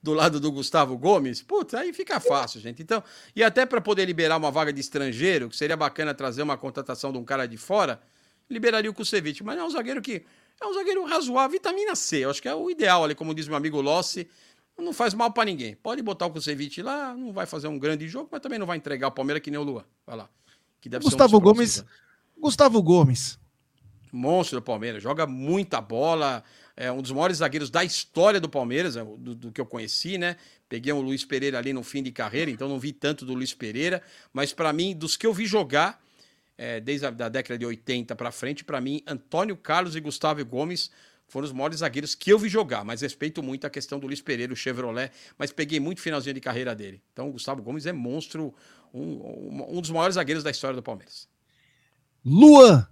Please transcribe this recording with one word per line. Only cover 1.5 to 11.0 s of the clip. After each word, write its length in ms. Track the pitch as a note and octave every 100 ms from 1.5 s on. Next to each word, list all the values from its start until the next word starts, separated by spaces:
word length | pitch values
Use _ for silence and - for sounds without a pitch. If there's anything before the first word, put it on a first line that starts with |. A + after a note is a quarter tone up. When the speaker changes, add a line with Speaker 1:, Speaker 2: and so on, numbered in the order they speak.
| G4+ -
Speaker 1:
aí 180 | A#3 F4
fica 260 | E4 F#4+ F4+
fácil, 400 | A#4+ C#3 B2 A2+
gente. 240 | A2 A#2+
Então, 220 | D#3+ A3 - - - -
e 60 |
até 220 | A3+ A#3 B3+
pra 160 | B3
poder 240 | F#3+ G3 F#3
liberar 320 | E3+ D#3+ D#3+
uma 120 | D3+
vaga 220 | C#3 D3+
de 80 | C#3
estrangeiro, 720 | C3 D3 C#3 A#2 F3 E3+ A#2+
que 60 | -
seria 180 | D3 D#3
bacana 380 | D3 - D#3
trazer 260 | C3+ C3+ A#2+
uma 160 | D3+ C3+
contratação 560 | C#3 C#3 C#3 B2 C#3
de 60 | C3+
um 60 |
cara 220 | A#2+ C#3 B2+
de 120 | A2+
fora, 420 | - G3+ E3+ A2+ _ _ _ _ _
liberaria 420 | A3+ A#3 A3 A3
o 40 |
Kusevich. 500 | G#3 A3 G#3 D3+ D3
Mas 140 | G#3 D#4
é 40 |
um 60 | E4+
zagueiro 320 | D#4 A#3 C4+
que, 240 | A3 G3 - _ _ _
é 80 | G#4+
um 60 |
zagueiro 320 | F#4+ F#4+ F#4+